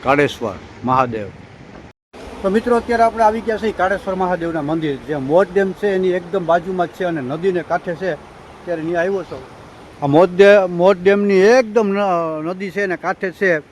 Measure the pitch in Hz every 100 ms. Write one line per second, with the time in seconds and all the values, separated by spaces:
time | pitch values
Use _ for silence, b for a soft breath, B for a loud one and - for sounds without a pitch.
0 | 123 143 139 - 113 87 - - 120 127
1 | 127 113 98 - - - - - - _
2 | _ - - - 196 208 233 233 226 233
3 | 226 226 220 226 214 220 220 196 185 196
4 | - 190 180 180 170 160 143 165 156 131
5 | 117 151 131 165 190 180 196 180 208 190
6 | 185 180 175 190 165 175 170 185 170 -
7 | 180 165 127 151 190 180 156 170 180 165
8 | 185 147 - - - - - 165 160 170
9 | 175 196 156 139 131 - - - - -
10 | 143 147 180 180 196 202 185 175 180 190
11 | 185 202 202 190 196 254 226 214 208 196
12 | 202 175 165 156 156 185 196 185 202 170
13 | 170 190 190 160 196 160 -